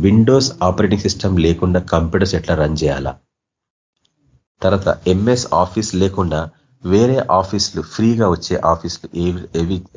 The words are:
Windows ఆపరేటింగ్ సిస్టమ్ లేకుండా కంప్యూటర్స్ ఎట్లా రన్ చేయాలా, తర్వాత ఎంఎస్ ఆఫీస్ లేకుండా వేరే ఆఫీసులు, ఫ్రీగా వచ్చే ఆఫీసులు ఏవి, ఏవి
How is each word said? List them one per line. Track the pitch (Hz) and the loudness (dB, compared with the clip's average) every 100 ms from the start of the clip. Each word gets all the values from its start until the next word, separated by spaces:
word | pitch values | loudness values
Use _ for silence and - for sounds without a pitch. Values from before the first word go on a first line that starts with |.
Windows | 98 110 113 135 135 - | 4 4 6 4 2 0
ఆపరేటింగ్ | 90 95 101 101 | 0 2 0 0
సిస్టమ్ | 92 - 98 90 | -2 -2 0 2
లేకుండా | 82 85 90 90 | 2 2 0 0
కంప్యూటర్స్ | - 85 82 92 - 87 | 0 0 0 0 0 -2
ఎట్లా | 85 80 | -2 -2
రన్ | 76 76 | -2 -2
చేయాలా, | 73 69 67 - _ _ _ _ _ _ _ _ _ _ _ _ _ _ | -2 -2 -6 -10 _ _ _ _ _ _ _ _ _ _ _ _ _ _
తర్వాత | 95 98 95 - 92 | -2 0 -2 -2 0
ఎంఎస్ | 92 113 123 - | 2 2 0 0
ఆఫీస్ | 82 92 110 107 90 | 0 0 -2 -4 0
లేకుండా | 95 98 85 78 80 - _ _ | 0 0 -2 -4 -6 -12 _ _
వేరే | 90 101 123 131 - | 0 2 4 2 2
ఆఫీసులు, | 92 92 101 - 82 | 0 0 -4 -4 -6
ఫ్రీగా | 78 - 113 117 98 | -8 0 0 2 2
వచ్చే | 82 - 90 82 | 0 -2 -2 0
ఆఫీసులు | 82 87 - - 85 | -2 -4 -12 -10 -4
ఏవి, | 87 87 - 82 | -4 -4 -6 -4
ఏవి | 85 90 - | -4 -4 -8